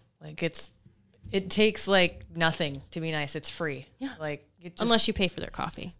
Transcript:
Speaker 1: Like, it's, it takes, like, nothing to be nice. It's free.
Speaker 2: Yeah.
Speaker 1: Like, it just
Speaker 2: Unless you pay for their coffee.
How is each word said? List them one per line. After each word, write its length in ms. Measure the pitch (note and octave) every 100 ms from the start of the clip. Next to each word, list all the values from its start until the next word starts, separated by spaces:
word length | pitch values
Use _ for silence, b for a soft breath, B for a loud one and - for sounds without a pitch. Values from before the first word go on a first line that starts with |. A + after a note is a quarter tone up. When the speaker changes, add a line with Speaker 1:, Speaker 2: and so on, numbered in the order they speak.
| _ _
Speaker 1:
Like, 200 | D#3 D3+
it's, 300 | E3 - - _ - _ _ _ -
it 160 | G3 F#3+
takes, 360 | - G#3+ G#3+ G3
like, 380 | G3 F3 - -
nothing 480 | E3 E3 D#3+ D3+ C#3 -
to 100 | E3+
be 100 | D#3+
nice. 240 | D#3 C#3+ D#3
It's 140 | -
free. 360 | - D#3+ C3+ - -
Speaker 2:
Yeah. 140 | C4+ D#3+
Speaker 1:
Like, 260 | D3+ D3 _ _
it 160 | F3 -
just 40 |
Speaker 2:
Unless 260 | A#3 A3+ A3+
you 40 |
pay 140 | G#3 F#3
for 140 | -
their 80 | -
coffee. 440 | - E3 - F3+ -